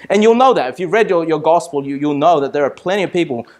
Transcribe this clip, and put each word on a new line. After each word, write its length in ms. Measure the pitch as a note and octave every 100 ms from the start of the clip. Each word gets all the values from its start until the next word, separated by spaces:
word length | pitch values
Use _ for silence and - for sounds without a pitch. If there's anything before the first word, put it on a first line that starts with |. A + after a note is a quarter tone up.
| -
and 120 | G3+
you'll 120 | G#3+
know 180 | A#3 B3+
that. 160 | G#3+ B2+
If 120 | B2+
you've 120 | F3
read 160 | G3+ A3
your, 160 | F3+ E3
your 120 | D#3
gospel, 480 | D#3+ E3+ E3 C#3+ C#3
you, 100 | C#3
you'll 220 | D3 C#3+
know 220 | D3+ E3
that 120 | C#3
there 120 | D3
are 60 | C#3
plenty 340 | - F3 G3+
of 80 | F3+
people 340 | F3+ D#3+ A#2+ A2 -